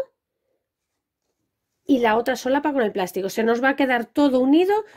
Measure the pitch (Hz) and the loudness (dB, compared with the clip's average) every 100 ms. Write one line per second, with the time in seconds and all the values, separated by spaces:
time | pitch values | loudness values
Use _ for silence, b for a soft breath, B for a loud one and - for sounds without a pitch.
0 | 539 _ _ _ _ _ _ _ _ _ | -4 _ _ _ _ _ _ _ _ _
1 | _ _ _ _ _ _ _ _ - 269 | _ _ _ _ _ _ _ _ -2 2
2 | 233 220 233 247 254 277 302 277 214 202 | 2 0 -2 -4 -2 -2 -2 -2 -2 -2
3 | 180 190 185 - 226 233 269 269 269 247 | -6 -6 -6 -2 0 0 0 0 0 -2
4 | 233 - 285 254 262 302 370 415 427 | -4 0 2 2 2 4 2 0 -4